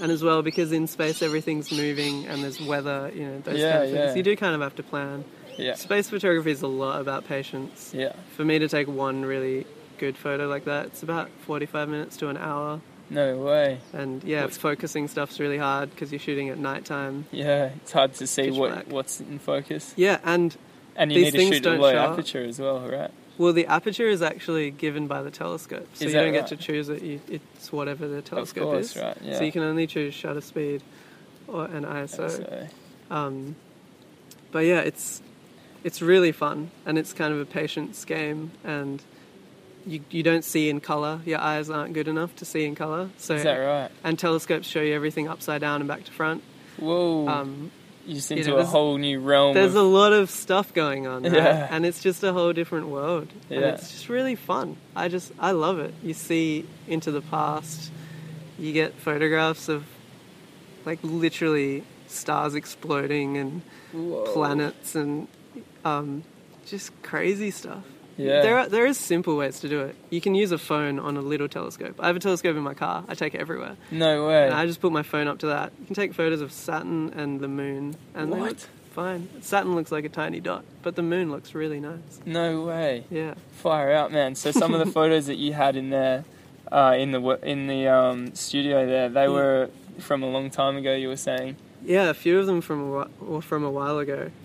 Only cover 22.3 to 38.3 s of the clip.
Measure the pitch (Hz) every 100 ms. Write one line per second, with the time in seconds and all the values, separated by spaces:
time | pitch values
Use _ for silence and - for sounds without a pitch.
22.3 | 135 120 127 135 131 123 135 - - -
23.3 | - 170 170 160 160 220 190 226 190 165
24.3 | - - 160 147 143 151 147 143 139 139
25.3 | - 165 165 - - - - 156 151 160
26.3 | 151 156 156 - 151 147 151 175 143 -
27.3 | 156 - - - 147 143 143 151 143 139
28.3 | - - 180 151 151 240 - - - 143
29.3 | 135 156 165 156 160 160 160 147 147 156
30.3 | 147 - 160 147 139 - - - - -
31.3 | - - 170 156 156 143 147 139 - 160
32.3 | 165 - - 156 - - - - 151 143
33.3 | 135 139 160 - - - - - - -
34.3 | - - 160 165 175 - - - - -
35.3 | - - - - - 170 - 170 185 175
36.3 | 156 147 151 165 - - 156 156 - 151
37.3 | 147 143 156 151 - 147 - - 160 151